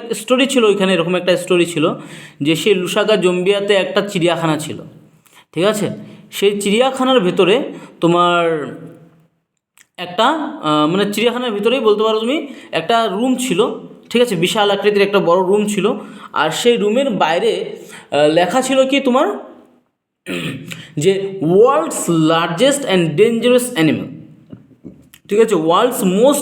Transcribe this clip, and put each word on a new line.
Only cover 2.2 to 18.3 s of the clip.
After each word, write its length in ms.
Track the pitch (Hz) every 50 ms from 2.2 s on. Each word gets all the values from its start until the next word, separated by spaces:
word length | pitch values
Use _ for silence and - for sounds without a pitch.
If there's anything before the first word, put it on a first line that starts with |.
| - - - -
যে 140 | 139 147 165
সেই 180 | 160 - 220 202
লুসাকা 420 | 185 180 170 - 220 208 202 220
জম্বিয়াতে 580 | 196 170 180 180 180 180 185 202 202 202 202 208
একটা 280 | 190 180 185 - 208
চিড়িয়াখানা 560 | 185 - - 185 160 175 165 165 160 160 156 143
ছিল, 240 | - - 110 - - - - - - _ _ _ _ _ _ - _ _
ঠিক 120 | - 147 175
আছে? 260 | 208 214 214 196 131 - - - - - - - -
সেই 300 | - - 190 202 208 202
চিড়িয়াখানার 580 | - 208 196 226 254 269 262 254 254 262 262 247
ভেতরে 540 | 180 180 175 180 190 165 208 262 311 - - - - - - -
তোমার 760 | - 165 170 170 175 175 175 175 170 165 165 151 139 123 - - - - - - - - _ _ _ _ _ _ _ _ _ _ _ _ _ _ _ _ _ -
একটা, 300 | 175 175 - - 220 254
আহ, 600 | 311 320 294 302 - - - 156 151 151 151 151
মানে 260 | 170 190 208 202 208
চিড়িয়াখানার 380 | 214 214 240 220 247 247 247
ভিতরেই 280 | 208 202 202 226 247 277
বলতে 240 | 233 220 208 208 220
পারো 160 | 220 220 220
তুমি, 280 | 220 233 277 330 - - - - - -
একটা 360 | - 160 160 - 233 226 226 214
রুম 280 | 185 202 240 262 254
ছিল, 400 | 247 247 - 180 170 226 - - - - - - - - -
ঠিক 120 | - 233
আছে? 140 | 247 240 202
বিশাল 360 | 165 165 185 - 220 208 202
আকৃতির 300 | 196 196 196 208 208 202
একটা 180 | 196 196 202 202
বড় 220 | 170 165 170 185
রুম 240 | 185 180 196 214 208
ছিল, 280 | - - - 175 214 277 311 - - - - - - -
আর 160 | - 143 -
সেই 280 | - - - 240 240 214
রুমের 320 | 196 208 214 254 285 277
বাইরে, 640 | 208 180 - 156 165 180 214 226 185 - - - - - - - - - - -
আহ, 160 | - 143 147
লেখা 340 | 151